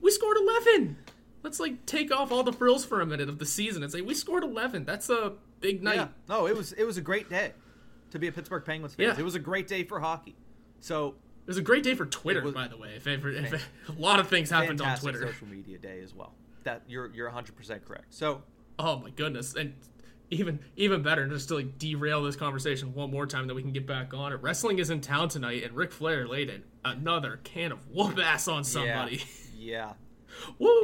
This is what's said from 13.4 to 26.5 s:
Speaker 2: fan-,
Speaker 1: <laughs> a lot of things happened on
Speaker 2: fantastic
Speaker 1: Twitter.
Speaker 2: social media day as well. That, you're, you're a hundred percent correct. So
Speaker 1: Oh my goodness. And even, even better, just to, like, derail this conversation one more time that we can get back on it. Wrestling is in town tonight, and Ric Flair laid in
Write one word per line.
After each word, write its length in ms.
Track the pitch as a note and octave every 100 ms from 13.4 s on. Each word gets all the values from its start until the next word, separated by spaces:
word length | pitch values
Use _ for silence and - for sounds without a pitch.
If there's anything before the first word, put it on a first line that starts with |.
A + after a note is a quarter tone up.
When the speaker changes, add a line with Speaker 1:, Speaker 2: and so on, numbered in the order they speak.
| C#3+
Speaker 2:
fan-, 100 | D3+ - - -
Speaker 1:
<laughs> 100 | D#3
a 20 |
lot 200 | F3 G3+
of 80 | F#3+
things 220 | F3+ D3+
happened 280 | E3+ E3 D3
on 60 | C3+
Speaker 2:
fantastic 240 | C3 C#3
Speaker 1:
Twitter. 160 | A#2+ B2
Speaker 2:
social 140 | - G#2+
media 300 | G2 F#2+ F#2
day 220 | F#2+ F#2
as 120 | F#2
well. 220 | F#2+ - - - -
That, 200 | B2+ A#2 A#2+
you're, 240 | B2 A#2+
you're 140 | A2+ A#2
a 40 |
hundred 240 | A#2+ A#2 -
percent 280 | A2+ G#2 -
correct. 280 | - -
So 300 | - D3+ C#3 - - - -
Speaker 1:
Oh 220 | D#3+ C3
my 100 | -
goodness. 460 | B2+ D3+ B2 B2 -
And 180 | D3 - - - - - -
even, 300 | E3 F3 D3 - -
even 260 | G3+ F#3
better, 260 | D3 D#3 C#3
just 220 | D3 C3+
to, 60 | D3+
like, 220 | C3+ C3+
derail 440 | D#3 D3 D3 D3+
this 120 | C#3+ C3+
conversation 580 | D3 C3+ C#3+ C3 C3
one 160 | C3 C#3+
more 140 | C#3 C#3
time 200 | C#3 C3
that 60 | C3
we 60 |
can 80 | C3+
get 120 | C3+ C3+
back 260 | C3 B2+
on 180 | C3+ C#3
it. 40 | C3
Wrestling 380 | C3+ E3+ A3+ F#3+
is 100 | D#3+
in 120 | D#3
town 260 | - C#3+ E3+
tonight, 340 | C#3+ A#2+ A#2+
and 120 | A#2 B2
Ric 160 | F3+
Flair 340 | - D#3+ D3+ A#2+
laid 220 | C3+
in 140 | C3